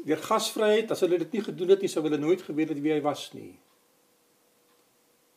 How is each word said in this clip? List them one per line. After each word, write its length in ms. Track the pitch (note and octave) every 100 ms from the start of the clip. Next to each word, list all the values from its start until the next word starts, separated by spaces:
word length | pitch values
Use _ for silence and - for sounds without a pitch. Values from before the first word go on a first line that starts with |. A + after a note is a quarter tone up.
deur 140 | A3 D#3
gasvryheid. 720 | - A3 A3 - G#3+ G#3+ A3
As 100 | D3
hulle 180 | F3+ F3
dit 140 | D#3+
nie 120 | G#3+ G#3
gedoen 220 | D3+ F3
het 120 | G3
nie, 80 | G3
sou 140 | F3
hulle 160 | D#3 D3
nooit 240 | D3 F#3+
geweet 260 | - D3+ D#3
het 120 | D3
wie 100 | D3
hy 80 | D3+
was 240 | C#3+ C#3+ -
nie. 220 | A#2+ G#2 - _ _ _ _ _ _ _ _ _ _ _ _ _ _ _ _ _